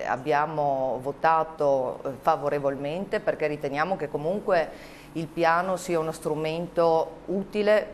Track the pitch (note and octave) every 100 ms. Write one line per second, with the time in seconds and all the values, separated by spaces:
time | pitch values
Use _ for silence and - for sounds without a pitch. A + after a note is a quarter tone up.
0 | - B2+ C#3+ D3 D#3 D3+ C#3+ C3+ C3 A#2+
1 | B2+ C#3 D#3+ D#3+ D#3+ - D3 C3+ B2+ -
2 | C#3 B2 - D3+ C#3+ D3 C#3 C3+ C#3+ E3+
3 | G3 G#3+ - C3+ D3+ D3 D3 C#3 E3 F#3+
4 | D3 D3 D#3 G3+ G#3 F3 D3+ - - -
5 | - D#3 D#3+ E3 E3 E3 F#3 F3+ - E3
6 | D#3+ D#3+ D#3+ D3+ D#3 E3 E3+ F3 E3 E3
7 | - - - F#3+ F#3+ G#3 G#3 G#3+ -